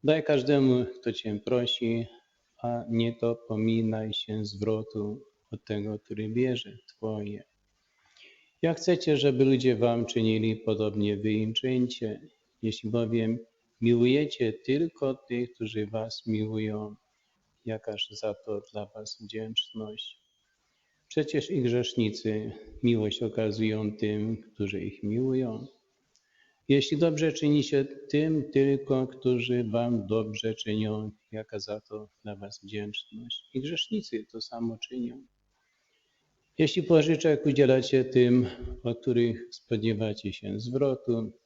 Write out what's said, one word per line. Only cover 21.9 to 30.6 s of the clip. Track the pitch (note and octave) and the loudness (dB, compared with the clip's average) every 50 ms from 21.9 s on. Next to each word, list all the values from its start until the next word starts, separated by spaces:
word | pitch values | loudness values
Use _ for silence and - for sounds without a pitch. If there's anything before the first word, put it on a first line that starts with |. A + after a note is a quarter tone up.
| - - A2+ G#2+ G#2+ - - A2 G#2+ G#2+ G#2+ A2+ A2 - - - - - - | 0 2 0 0 0 -2 -4 -2 -2 -2 -4 -6 -10 -12 -16 -18 -14 0 2
miłość | A#2+ A#2 A2 G#2+ G#2+ - - A#2+ | 2 4 4 2 0 -2 -2 -4
okazują | A2 - - A2 G#2+ G#2 A2 A2 A2 G#2+ G#2+ G#2+ G#2 G#2 | -4 -2 0 -2 -2 0 0 0 0 0 0 -2 -4 -4
tym, | - - G#2+ G#2+ G#2+ G#2+ A2 A2 G#2 - - _ | -2 -2 -2 0 0 -2 -2 -4 -6 -8 -18 _
którzy | - G#2 G2 G2+ F#2+ F#2 | -6 -4 -4 -4 -4 -6
ich | G2+ G2 - - | -6 -8 -6 -6
miłują. | G#2 G#2+ A#2 B2+ C3 C3 B2+ C3 A#2+ A2 - - - _ _ _ _ _ _ _ _ _ _ _ _ _ _ _ _ _ _ _ - | -4 -2 0 0 0 0 0 0 -2 -4 -8 -10 -14 _ _ _ _ _ _ _ _ _ _ _ _ _ _ _ _ _ _ _ 4
Jeśli | C#3 C#3 C3+ - D#3+ D3 | 4 4 4 2 2 2
dobrze | E3 E3+ D#3 D3 D#3+ D#3+ D3+ | 4 2 4 2 2 0 0
czynicie | - D#3 D3 D3 D3 C#3 - - C#3 C3+ | 2 2 4 4 4 4 4 2 0 0
tym | C#3 - - - - - D3 D3+ D#3+ D#3+ D3+ C3+ - | 0 -6 -16 -10 -2 0 2 2 2 2 0 -2 2
tylko, | - C#3 C3+ C#3 C#3 C#3 C#3 - C3+ C3 C3 | 4 4 6 6 4 2 2 0 0 0 0
którzy | B2+ - - - B2+ B2+ A#2+ A#2 A#2+ B2 B2 A#2+ | -2 -6 -2 2 2 2 2 2 0 0 0 0
wam | A2 G#2+ A#2 A#2+ A#2+ A#2+ A2+ G2 | 0 0 0 2 2 0 0 0
dobrze | F#2+ A2 A2+ A2 A2 G#2+ G#2 - A2+ A2 | 0 0 0 0 -2 -6 -4 -4 -4 -4
czynią, | - | -4